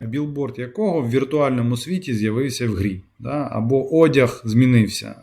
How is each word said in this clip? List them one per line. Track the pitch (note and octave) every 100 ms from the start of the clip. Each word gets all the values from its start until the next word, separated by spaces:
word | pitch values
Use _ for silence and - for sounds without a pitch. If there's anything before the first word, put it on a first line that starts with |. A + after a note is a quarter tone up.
білборд | A2 C#3 D3 C#3+ C3 -
якого | B2 - G#3+ E3
в | A#2
віртуальному | C3 C3 D3+ C#3 B2 A#2 A#2+
світі | D3+ F#3 D3
з'явився | A2 G#2+ A2+ C#3 - A#2+
в |
грі. | F#2 G2 F#2 - _
Да? | A#2 D3 C3
Або | A2 A#2 C3+ C3 D#3+
одяг | D#3+ C3+ A#2+ - A2+
змінився, | A#2 B2+ A#2+ G#2 - - -